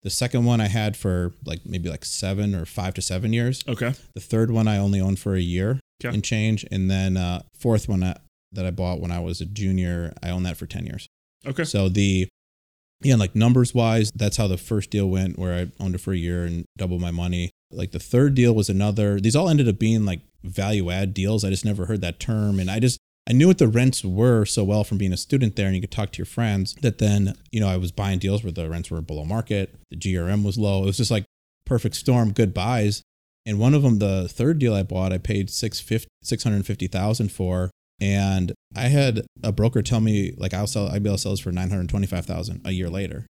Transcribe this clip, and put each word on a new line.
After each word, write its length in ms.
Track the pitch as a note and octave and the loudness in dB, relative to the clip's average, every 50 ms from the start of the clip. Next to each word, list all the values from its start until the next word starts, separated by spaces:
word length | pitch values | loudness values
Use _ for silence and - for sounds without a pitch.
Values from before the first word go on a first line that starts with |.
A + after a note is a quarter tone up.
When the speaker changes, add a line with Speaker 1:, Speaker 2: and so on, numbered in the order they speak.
Speaker 1:
The 80 | _ G2 | _ -6
second 340 | - - B2 A#2+ - B2+ A#2 | -4 -2 -2 0 0 2 2
one 160 | A#2+ A#2+ A2+ | 2 2 2
I 80 | G#2+ | 2
had 300 | G2+ F#2+ A2+ G#2+ G#2+ G#2 | 0 0 0 -2 -2 -4
for, 340 | - - G2+ F2+ F2+ F2 F2 - _ - | -2 -2 -2 0 0 -2 -4 -6 _ -10
like, 160 | - E2 F2 - | -10 -10 -10 -8
maybe, 220 | - F2 F2+ E2 | -8 -6 -4 -4
like, 160 | F2+ D2+ - - | -4 -6 -8 -8
seven 500 | - - - - F#2+ G2 G2 G#2 G2+ G2+ | -10 -8 -6 -4 -4 -2 -2 -2 -2 -2
or 120 | F2 D#2+ | -2 -6
five 280 | - - - F#2 F#2+ F#2 | -6 -6 -6 -6 -4 -4
to 60 | - | -6
seven 300 | - - F2+ F#2 A2+ A2 | -6 -4 -4 -2 -2 0
years. 320 | A2+ A#2 A#2 A#2+ C3 - - - | 0 0 0 0 -2 -4 -4 -6
Speaker 2:
Okay. 240 | A#2+ - B2 A#2+ C#3 - - - _ | -4 -2 -2 -4 -4 -6 -10 -16 _
Speaker 1:
The 40 | F#2 | -16
third 320 | - - - A2 A2+ A2+ | -6 -2 2 2 2 2
one 160 | A2+ A2+ A2 | 2 2 2
I 100 | A2 G#2+ | 2 2
only 220 | G2+ G2+ G2+ G2 G2 | 2 2 2 2 2
owned 180 | F#2 F#2+ F#2+ | 2 2 0
for 160 | - - G#2 F#2+ | 0 0 0 0
a 40 | F#2 | 0
year 400 | F2+ F2 F2 F2+ F#2+ G#2+ C3 C3+ _ _ _ _ - | 0 0 0 0 0 0 -2 -4 _ _ _ _ -8
Speaker 2:
Okay. 100 | A#2+ - | -4 -2
Speaker 1:
and 80 | G#2+ | -2
change, 440 | G2 - A#2 A2 G#2+ A2 A2 G#2 - - | -2 0 0 0 2 2 0 0 -2 -4
and 220 | - G2 F#2+ F#2+ | -2 0 0 2
then, 240 | F#2+ F#2+ F#2+ F#2+ F#2 | 2 2 2 2 0
uh, 280 | F#2 F2+ F2 F2+ F2+ - _ _ | 0 0 -2 -2 -6 -8 _ _
fourth 300 | - - A#2+ A2+ G#2 - | -4 0 2 2 2 2
one, 160 | - G#2 F#2 F#2 | 0 0 0 0
uh, 140 | F#2 - - _ _ _ _ _ _ | 0 -2 -6 _ _ _ _ _ _
that 140 | - G2 F#2 | -8 -4 -4
I 60 | F#2 | -4
bought 280 | F2 F2+ F#2 F2+ F#2 E2+ | -2 -2 -2 -2 -2 -4
when 120 | F2+ F2 | -4 -4
I 100 | F2 F2 | -4 -4
was 180 | E2+ E2+ F2 - | -4 -4 -6 -6
a 60 | F2 | -8
junior, 680 | F2 G#2 G#2 G2+ F#2+ F#2+ F#2 F2+ F2 F2 E2+ E2+ E2 - - | -8 -6 -4 0 0 2 2 0 0 -2 -2 -4 -6 -8 -8
I 80 | - E2+ | -6 -4
owned 160 | F2+ F2+ F2+ | -4 -2 -2
that 120 | F2+ E2+ | -4 -4
for 80 | - E2+ | -8 -10
ten 200 | - - F2 E2+ | -10 -10 -10 -8
years. 220 | C2+ - - - - _ _ _ _ _ _ _ | -8 -10 -12 -14 -16 _ _ _ _ _ _ _
Speaker 2:
Okay. 160 | C#3 C3+ - E3 | -8 -4 -4 -4
Speaker 1:
So 240 | D3+ - G3+ G3 | -2 0 0 2
the, 400 | F#2+ F2+ G2+ G2+ G2 F#2+ F#2 F2+ - _ _ _ _ _ _ _ _ _ _ _ _ _ _ | 2 2 2 2 4 2 2 0 -2 _ _ _ _ _ _ _ _ _ _ _ _ _ _
yeah, 140 | - C#3 C3 | 2 4 4
like, 180 | A2+ G2+ F#2 - | 4 4 2 2
numbers 400 | G#2+ A2 A#2+ B2 B2+ B2 A#2 - | 2 4 6 6 6 4 4 2
wise, 380 | B2 A#2 A2+ A2+ A2+ G#2+ G#2 - | 2 2 4 4 2 2 0 0
that's 220 | - A2 G#2 - | -2 -2 0 0
how 120 | - A2 | 0 0
the 100 | G2 F#2 | 0 0
first 320 | E2+ - - A2+ G#2 F#2+ - | -2 -2 -2 -2 -2 -2 -2
deal 200 | - G#2 G2 F#2+ | -2 0 0 2
went, 300 | F#2 F#2+ F#2+ F#2 - - | 2 0 0 -2 -2 -4
where 140 | F2+ F2+ F2 | -4 -2 -2
I 180 | F2 F2+ - - _ | -2 -4 -6 -6 _
owned 140 | G2 F#2+ F2+ | -4 -4 -4
it 40 | F#2 | -4
for 100 | - - | -4 -4
a 60 | G2 | -4
year 260 | F2+ E2+ F2 F2 F2 F2 | -2 -2 -2 -2 -2 -2
and 220 | E2+ E2+ E2+ E2 _ _ | -2 -4 -6 -6 _ _
doubled 220 | - G2 F2+ F2+ F2 | -6 -4 -4 -2 -2
my 120 | F2+ F2 | -2 -2
money. 380 | E2+ E2+ E2+ F2+ F2+ F2 F2 F2 _ _ _ _ | -2 -2 -2 -2 -2 -2 -4 -4 _ _ _ _
Like, 200 | - - A#2 F2+ | -8 -8 -8 -6
the 60 | - - | -6 -10
third 360 | - - - B2 C#3 D3 C3+ | -6 0 2 4 4 4 4
deal 180 | C3 A#2+ A#2+ A2+ | 4 4 4 4
was 140 | A2 G2+ - | 4 2 2
another, 520 | F#2+ F#2+ G2+ G#2 G2 A2 G#2 G2+ G2+ G2 | 2 0 2 0 0 0 0 0 0 2
these 160 | F#2+ A2 G#2+ | 2 2 2
all 100 | D3+ F#3 | 2 2
ended 220 | F#3 D#3 C#3+ C3 A#2 | 4 4 4 4 2
up 100 | F#2+ - | 2 2
being, 240 | A2+ A2 A2+ A2 G#2+ | 2 2 2 2 2
like, 140 | G2+ F2+ - - _ _ _ - | 0 -2 -6 -8 _ _ _ -14
value 480 | F2+ F#2 - G2 G2+ A2 G#2 F2+ E2+ | -8 -4 -4 -2 0 0 0 0 0
add 220 | F2+ F#2+ G2+ F#2+ G2 | 0 -2 -2 -2 -2
deals. 320 | F#2+ F#2+ G2 A2 G#2+ F#2+ | -2 0 0 0 0 0
I 40 | F#2+ | 0
just 140 | F#2+ - - | -2 -2 -2
never 220 | G#2+ G#2 G2+ F2+ | -2 -2 -2 -2
heard 160 | E2 A2 G2+ | -2 -2 -2
that 180 | F#2+ E2+ E2+ _ | -2 -4 -6 _
term, 400 | - - A2+ G#2+ G#2 G#2 G2+ F#2+ | -4 -2 -2 0 2 2 2 0
and 100 | F#2 F#2 | 0 0
I 120 | G2 A2+ | 0 2
just, 160 | A#2+ B2+ - - _ _ _ _ _ | 2 0 0 -2 _ _ _ _ _
I 60 | - | 2
knew 160 | A#2+ B2+ D3+ | 4 6 8
what 100 | F#3 F#3 | 6 8
the 120 | - - A2 | 6 4 4
rents 340 | G#2+ A#2 B2+ C3 B2+ - - | 6 4 4 4 2 0 -4
were 400 | F#2+ F#2 G2+ A#2 B2+ A#2+ A2+ G#2 | -2 0 4 4 6 6 4 4
so 220 | - - A#2 G2+ | 2 0 0 0
well 180 | F#2+ G#2 G#2+ G#2 | 2 2 0 0
from 140 | - G#2+ | 0 -2
being 160 | F#2+ G2 F#2 F#2 | 0 0 0 0
a 40 | |
student 380 | E2+ - _ - C3+ B2+ G#2+ - | -2 -2 _ 0 2 2 0 0
there, 120 | - G2 | 0 0
and 80 | F#2+ F#2+ | 0 0
you 40 | F#2 | 0
could 100 | G2 - | -2 -4
talk 200 | - - G#2 - | -4 -4 -4 -4
to 60 | - | -6
your 80 | - A2 | -8 -10
friends, 480 | - - - A#2 A2 G2+ G2 F#2+ - - - | -6 -4 -2 0 0 0 0 -2 -4 -4 -2
that 160 | - A#2+ G#2 | -2 -2 0
then, 380 | - A2 G#2 G#2 G#2 G2 F#2+ - - - _ - | 2 2 2 4 4 2 0 -2 -4 -12 _ -2
you 80 | A2 | 0
know, 80 | G#2+ G2 | 0 2
I 80 | F#2 | 2
was 120 | F2+ F#2 F2 - | 0 -2 -2 -4
buying 260 | - G2+ G2 F#2+ F#2 | -2 -2 0 -2 0
deals 240 | F2+ F#2+ G2+ G#2+ A2 | 0 0 0 0 -2
where 80 | F#2+ | -4
the 180 | E2 F2 E2 D#2+ | -6 -6 -6 -6
rents 220 | D#2+ E2+ - - | -6 -6 -6 -6
were 100 | F2 E2 | -6 -6
below 220 | D#2 - D#2 D2+ D2+ | -6 -6 -8 -6 -4
market, 500 | D#2+ G#2 A2+ A2+ - G#2+ G2+ F#2+ - - - _ _ | -4 -4 -4 -2 -2 -2 -2 -2 -4 -8 -20 _ _
the 60 | - | -14
G 220 | E2 - F#2+ F#2 | -8 -4 -4 -2
R 100 | F2+ E2+ | -2 0
M 160 | F2 G2+ G#2 G2+ | 0 0 0 0
was 140 | G2+ F#2+ | 0 0
low. 260 | A2 G#2 G2+ G2 F#2+ F#2+ | 0 0 0 2 2 0
It 40 | |
was 100 | G2 F#2 | 0 0
just, 120 | - A#2 - | -2 0 0
like, 140 | A#2 G#2 F#2+ _ _ _ _ _ _ _ _ | 0 -2 -2 _ _ _ _ _ _ _ _
perfect 300 | - C3 A2+ - - - | -2 -2 0 0 -2 -6
storm, 380 | - - - B2 A#2+ A#2 G#2+ G2+ | -2 0 2 4 4 4 2 4
good 200 | - A2+ F#2+ - | 2 2 2 2
buys. 480 | F2+ F2+ A2+ B2 A#2 G#2 G#2 G2+ - _ _ _ _ _ _ _ _ _ | -2 -2 0 0 2 2 0 0 -2 _ _ _ _ _ _ _ _ _
And 140 | A2+ G#2 G2+ | -4 0 2
one 140 | A2+ B2+ D3 | 4 4 6
of 80 | D3 | 6
them, 180 | C#3 C3 A2+ G2+ | 6 4 4 4
the 280 | G#2 G2 F#2+ F#2+ F2+ | 2 2 0 0 -2
third 320 | F2 - - A#2 D3 E3 D3+ | -4 -4 -2 0 0 2 2
deal 140 | C3 A#2+ G#2+ | 2 2 2
I 100 | G2 F#2+ | 2 0
bought, 300 | F#2+ F#2 F#2 F#2+ F#2 F#2 | 0 -2 -2 0 0 -2
I 60 | F2+ | -2
paid 300 | - - G#2+ G2+ G2 F#2 | -2 -2 -2 -2 -2 -2
six 300 | - - - G#2+ - - | -4 -4 -4 -4 -6 -8
fifty, 300 | - - A2 A2+ - _ _ _ | -6 -2 -4 -4 -4 _ _ _
six 220 | _ - A#2+ G#2+ - | _ -4 -4 -2 0
hundred 220 | A#2+ G#2 G2+ F#2+ | 0 0 0 0
fifty 220 | - G2+ - G2 | -2 -4 -4 -4
thousand 440 | F#2 - F#2 F#2+ G#2+ A2 A#2 A2+ G2 | -4 -2 0 0 0 0 0 -2 -4
for. 400 | - - G2 F2+ F2+ F#2 F2+ F2+ _ _ _ _ _ _ | -2 -2 -2 0 0 0 -2 -2 _ _ _ _ _ _
And 500 | G2+ G2 G2 G2+ G2 G2 F#2+ F#2+ F#2 F2+ - _ _ _ - | 0 0 2 2 2 2 2 0 0 -2 -4 _ _ _ -8
I 140 | G#2+ B2 B2 | -2 0 2
had 360 | C#3+ C#3+ C#3 C3 A2+ G#2+ - - _ - | 4 4 4 2 0 -2 -4 -6 _ -6
a 120 | - A2 G2 | -4 -4 0
broker 280 | - G#2 A#2 - A2+ | 2 2 2 2 0
tell 200 | G2 - B2 A2 | 0 2 0 2
me, 320 | A2 A2 G#2+ G#2 G2 F2 E2+ | 2 4 2 2 0 -2 -4
like, 180 | F2 - F#2+ F#2 | -4 -4 -4 -2
"I'll 140 | F#2 G#2 | -2 -4
sell, 200 | G2+ - A2 G2+ | -2 -2 -2 -2
I'll 120 | F#2 - G2+ | -2 -2 -2
be 80 | G2+ | 0
able 80 | G#2 G2 | 0 -2
to 20 | F#2 | -2
sell 100 | - G2+ | -2 -2
this 80 | G2 F#2+ | -4 -4
for 140 | - F#2+ F2 | -4 -4 -4
nine 160 | F2+ F#2 F#2 | -2 -2 -2
hundred 180 | G2+ F#2+ F2+ | -2 -2 -2
twenty-five 380 | F2 - G2+ G2 F#2 F#2+ F2 - | -2 0 -2 -2 -2 -2 -4 -4
thousand 340 | - F2+ E2 E2 - F2 F2 - | -4 -6 -6 -6 -8 -8 -8 -6
a 60 | - | -4
year 180 | F#2+ F#2 F#2 E2+ | -4 -2 -4 -4
later." 360 | E2+ F#2+ G2+ E2+ D2 C#2 - _ | -4 -6 -6 -6 -8 -12 -12 _